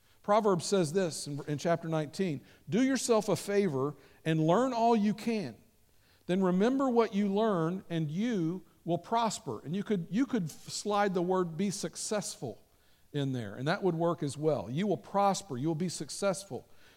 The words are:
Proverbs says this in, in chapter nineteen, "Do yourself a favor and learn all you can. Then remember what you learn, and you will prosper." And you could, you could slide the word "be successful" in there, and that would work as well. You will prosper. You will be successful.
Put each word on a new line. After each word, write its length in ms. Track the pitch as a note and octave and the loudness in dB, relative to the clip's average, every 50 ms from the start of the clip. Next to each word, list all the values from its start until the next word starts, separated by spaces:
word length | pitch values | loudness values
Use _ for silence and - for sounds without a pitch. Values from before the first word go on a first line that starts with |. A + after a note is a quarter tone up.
| _ _ _ _ | _ _ _ _
Proverbs 420 | _ - G3+ A3+ G#3+ G#3+ F#3+ E3 - | _ 4 4 4 6 4 2 2 2
says 260 | - G3+ F#3+ E3+ C#3 | 0 2 2 2 2
this 360 | D#3 G3 F#3 E3 C#3 - - | 2 0 0 0 -4 -6 -8
in, 120 | D3 C#3+ C#3 - | -8 -8 -8 -4
in 120 | - D3+ C3+ | -4 -4 -2
chapter 280 | - E3+ E3+ E3 - | 0 0 0 0 -2
nineteen, 540 | E3 D#3+ D#3 D#3 C#3+ - - F#3+ F3+ C#3+ C3 - - - _ _ - | -2 -2 -2 -2 -4 -4 -4 -2 -2 -2 -6 -8 -16 -20 _ _ 0
"Do 120 | C#3+ G#3+ | 2 2
yourself 460 | C4 C4 C4+ A#3 - - A#3 G#3+ - G#3+ | 4 4 2 0 2 2 2 2 4 2
a 80 | F3 | -2
favor 580 | - - G3+ G3+ G3+ G3+ F#3 C#3 C3 C3 D3 D3+ - - - - - _ | -2 0 0 2 2 2 2 2 0 -2 -2 -4 -8 -18 -20 -20 -6 _
and 160 | D#3+ D#3+ D#3+ D#3 | 0 2 2 4
learn 260 | D#3+ E3+ A3 B3+ C4+ | 4 4 4 4 2
all 240 | B3 A3+ A3+ A#3 A#3 | 0 2 4 4 4
you 160 | A3 G3+ G#3+ | 4 4 2
can. 420 | G3+ - - A#3 A3+ G#3+ F3 B2 G#2+ - - _ _ _ _ _ _ _ _ _ _ _ _ | 0 0 -2 -4 -2 -2 -4 -6 -10 -14 -20 _ _ _ _ _ _ _ _ _ _ _ _
Then 160 | - F3+ G3 | -2 2 2
remember 460 | F#3+ F3+ F3+ F#3 G3+ A#3+ C4+ C4+ C#4 C4 | 4 4 4 4 4 4 4 2 2 2
what 260 | A#3 A#3 A3+ G3+ G3 | 4 2 2 2 0
you 140 | G3 G#3 G3 | 0 0 0
learn, 560 | G3 G3+ A3+ A3+ G3+ E3+ D#3+ D#3+ F#3 G3 - - | 2 2 2 2 2 2 0 0 -2 -6 -6 -4
and 200 | E3+ E3 D#3+ C#3+ | -2 -2 -2 -2
you 520 | D3+ F#3 A3 B3+ A#3 F#3+ E3 D#3 F3+ - - _ _ _ _ | -2 -2 -2 0 0 0 0 -2 -4 -6 -10 _ _ _ _
will 100 | E3 E3+ | -4 -4
prosper." 640 | E3 - - A3+ A3+ A#3 G#3+ - - - C#3 A2 G#2 - | -4 -2 -2 0 0 0 0 -2 -6 -8 -8 -8 -8 -6
And 100 | C#3 E3+ | -6 -6
you 60 | G3+ G3 | -6 -2
could, 220 | - G#3+ F#3 D#3+ - | -2 -2 -2 -2 -4
you 160 | E3+ A3+ C#4 | -2 -2 0
could 260 | - - A3+ F3 C#3+ | 0 0 -2 -2 -4
slide 600 | - - - - - - - G#3 G#3 G3+ G#3 G3+ | -8 -12 -14 -12 -10 -8 -4 0 2 2 2 2
the 80 | F3+ F#3 | 2 0
word 380 | F3 F3+ F#3 F#3 F3+ E3+ D#3+ D#3 | 0 2 2 0 0 -2 -2 -2
"be 100 | G3+ G#3 | -2 -2
successful" 880 | E3 - - E3 - - - - A3 G#3 - - - - D3+ A#2 G2 - _ _ _ _ _ _ _ _ _ _ | -2 -4 -8 -8 -8 -8 -6 -4 -4 -4 -4 -6 -10 -8 -8 -8 -8 -10 _ _ _ _ _ _ _ _ _ _
in 220 | - D3 C#3 C#3 B2+ | -4 -2 -2 -2 -2
there, 220 | B2 A2+ G2+ G#2 | -4 -6 -8 -8
and 120 | A#2+ C3 D3+ | -4 -2 -2
that 140 | F#3 G#3 | 0 2
would 120 | G3+ F#3 E3 | 0 0 0
work 280 | D#3+ E3+ E3+ E3 - | 2 0 0 0 0
as 160 | D#3 C#3+ A#2+ C#3 | -4 -6 -4 -2
well. 300 | D3+ D#3 D3 A#2 F2 G#2 | 0 0 0 0 -2 -4
You 160 | B2+ D#3 G3+ | -4 -2 0
will 100 | G#3 F3 | 0 -2
prosper. 600 | - - - - G3 G3+ G3+ F#3 - - - C#3 A#2+ | -2 -4 -4 0 2 2 2 2 0 -4 -8 -6 -4
You 100 | C#3 D#3+ | -2 -2
will 60 | E3 | -2
be 160 | D3+ F#3 F3 | -2 -2 -4
successful. 760 | - - D#3 - - - G3 G3+ F3+ - - - C3 A2 - _ - - - - - | -4 -8 -10 -10 -6 -2 -2 -2 -2 -2 -8 -10 -12 -12 -12 _ -20 -20 -20 -20 -20